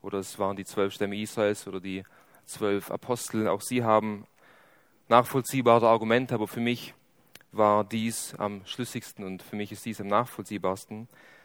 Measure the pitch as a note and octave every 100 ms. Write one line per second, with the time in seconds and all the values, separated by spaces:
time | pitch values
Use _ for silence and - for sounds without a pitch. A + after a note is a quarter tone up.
0 | G2+ G2 F#2 - G2 G2 F#2+ - G2 -
1 | G2+ G2+ G#2+ - G#2 G#2 G2 F#2+ F#2+ F#2+
2 | - _ _ _ - - G#2+ G2+ - -
3 | - A#2+ - A2 G#2 G#2 - B2 A#2 G#2+
4 | G#2+ G2+ - _ _ _ _ _ _ _
5 | - A#2 B2 C3+ - C3+ A#2+ A#2 A2+ A2+
6 | A2 A#2+ C3 A#2 G#2+ A#2+ A#2 B2 - -
7 | _ _ _ - - A2 G#2+ G#2 G#2 A2+
8 | A2+ A2 - - G2+ G2+ F#2+ - A#2+ A#2+
9 | - - F#2+ F#2 - G#2 G#2 G2+ A#2 G#2
10 | G2+ G#2 B2 - F#2+ G2+ F#2 F#2+ - G#2+
11 | A#2 - - -